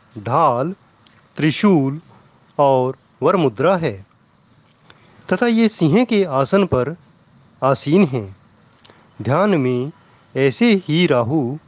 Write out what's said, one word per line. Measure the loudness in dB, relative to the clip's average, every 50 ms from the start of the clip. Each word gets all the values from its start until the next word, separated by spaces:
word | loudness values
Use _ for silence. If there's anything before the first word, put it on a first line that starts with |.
| _ _ -18
ढाल, | -14 -8 -4 -2 0 0 0 0 0 -4 -6 -8 _ _ _ _ _ _ -20 _ _ _ _ -8
त्रिशूल | -4 -2 -2 -2 2 2 2 4 4 2 0 -4 -8 -14 _ -20 -20 _ _ _ _ _ _ -4 0
और | 0 2 2 2 0 -2 -6 _ _ _ _ -2 -2
वरमुद्रा | 0 0 2 0 0 -2 0 0 0 0
है | 0 -2 -6 -8 -8 -16 _ _ _ _ _ _ _ _ _ _ _ _ _ _ _ _ _ -20 _ _ _ _ _ -6 -4 -2
तथा | 0 0
ये | 0 2 2 2 2
सिंह | 2 2 0 2 4 2 2
के | 2 0 0 0
आसन | 0 0 -2 -2 0 0 0 0
पर | 0 0 -2 -2 -2 -6 -12 -16 _ _ _ _ _ _ _ _ _ _ -4 0
आसीन | 0 0 0 -2 0 2 2 2
हैं। | 2 0 -6 -8 -8 -14 _ _ _ _ _ _ _ _ _ _ _ -20 _ _ _ _ -8
ध्यान | -4 -2 0 0 2 2
में | 0 0 0 -2 -2 -4 -6 -8 -10 _ _ _ _ _ _ _ -4
ऐसे | 0 0 0 0 2 2 2 2 2 0
ही | 0 0 0 2
राहु | 2 2 2 0 0 0 -2 -2 -4 -6 -10 _